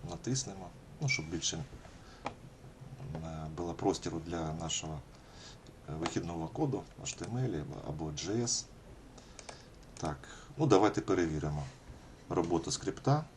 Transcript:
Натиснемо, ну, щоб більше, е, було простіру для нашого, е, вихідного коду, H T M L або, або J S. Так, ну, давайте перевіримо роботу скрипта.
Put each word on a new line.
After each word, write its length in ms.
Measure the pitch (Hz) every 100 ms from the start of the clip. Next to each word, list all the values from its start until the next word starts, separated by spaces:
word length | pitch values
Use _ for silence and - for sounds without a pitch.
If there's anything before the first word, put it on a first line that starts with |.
| -
Натиснемо, 600 | 82 117 131 104 95 87 - - -
ну, 80 | 147
щоб 200 | - 78
більше, 340 | 82 - 82 - - - - - - - - - - - - - - - 80
е, 320 | 80 80 78 78
було 160 | 85
простіру 480 | 82 98 85 85 82 80
для 280 | 85 80
нашого, 460 | 82 82 - 80 76 - - - - - - - - -
е, 40 |
вихідного 540 | 76 85 110 85 82 80
коду, 360 | - 151 104 - -
H 180 | - -
T 80 | 82
M 200 | 120 127
L 120 | 82
або, 140 | 69 73 -
або 180 | 76 78
J 360 | 76 82 113
S. 240 | 117 - - - - - - - - - - - - - - -
Так, 200 | 80 69 - - - -
ну, 80 | 151
давайте 360 | 98 104 98
перевіримо 640 | - 92 82 76 76 73 69 - - - - - -
роботу 420 | 87 82 82 78
скрипта. 540 | - 98 - - 151 160